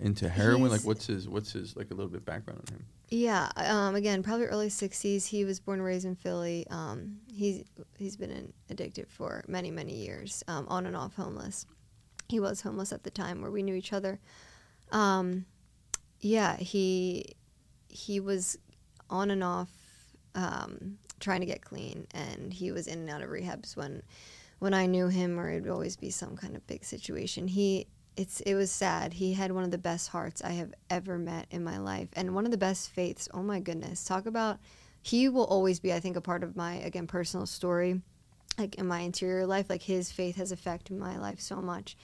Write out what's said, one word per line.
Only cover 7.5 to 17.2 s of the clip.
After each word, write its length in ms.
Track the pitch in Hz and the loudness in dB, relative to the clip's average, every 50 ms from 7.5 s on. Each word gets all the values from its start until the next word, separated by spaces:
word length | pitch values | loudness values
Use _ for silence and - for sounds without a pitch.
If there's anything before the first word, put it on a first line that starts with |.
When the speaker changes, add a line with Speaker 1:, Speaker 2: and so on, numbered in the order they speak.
| 190 - - - - - 180 - - - | 0 0 -4 -12 -16 -18 -18 -16 -10 -8
Speaker 2:
he's 180 | 202 196 202 | -8 -8 -6
been 160 | 202 - - | -6 -8 -8
in, 220 | - 67 - - - - - - | -6 -8 -10 -10 -14 -14 -12 -10
addicted 400 | - - - - - - - - | -8 -6 -6 -6 -6 -8 -10 -10
for 340 | - - - - - - - - | -8 -8 -6 -6 -6 -6 -6 -6
many, 200 | 180 185 180 175 | -4 -4 -4 -4
many 240 | 160 165 156 - - | -4 -6 -6 -6 -6
years, 520 | 113 104 92 92 - - 196 - - - - | -6 -6 -8 -8 -8 -8 -8 -8 -8 -6 -4
um, 180 | 170 147 143 - | -4 -4 -2 -2
on 160 | - 185 185 | -2 -2 -2
and 100 | 185 180 | -2 -4
off 200 | 175 131 190 - | -4 -6 -6 -6
homeless. 500 | - 190 - - - - - 196 - - - - - - - - - - _ _ - - - | -6 -6 -6 -6 -8 -8 -8 -8 -8 -10 -12 -16 -20 -20 -20 -20 -20 -20 _ _ -16 -8 -2
He 100 | 240 226 | 0 0
was 220 | 196 196 208 - | 2 0 0 -2
homeless 320 | - 202 214 202 190 - - | -4 -4 -4 -4 -4 -4 -6
at 100 | - - | -6 -8
the 80 | 185 | -8
time 300 | - 202 196 - 175 190 | -6 -4 -4 -4 -4 -4
where 100 | - 208 | -4 -4
we 120 | 202 208 196 | -2 -2 0
knew 120 | 196 190 | 0 0
each 160 | 185 190 - | -2 -2 -2
other. 260 | 214 196 196 190 190 - - - - - - - - - - - - - - - - | -2 0 0 -2 -4 -4 -8 -16 -20 -20 -20 -20 -20 -20 -20 -20 -20 -20 -6 0 4
Um, 520 | 214 208 196 190 190 185 180 180 185 185 - - - - - - - - - - - - - - - | 6 6 6 6 6 4 2 0 0 -2 -6 -10 -20 -20 -20 -20 -20 -12 -6 -6 -6 -6 -8 -10 -4
yeah, 340 | - 208 220 220 208 180 - | 2 4 4 6 6 4 2
he, 800 | - 180 180 - 202 190 185 185 185 185 185 180 - | 0 -2 -2 0 2 2 4 2 2 2 0 -2 -2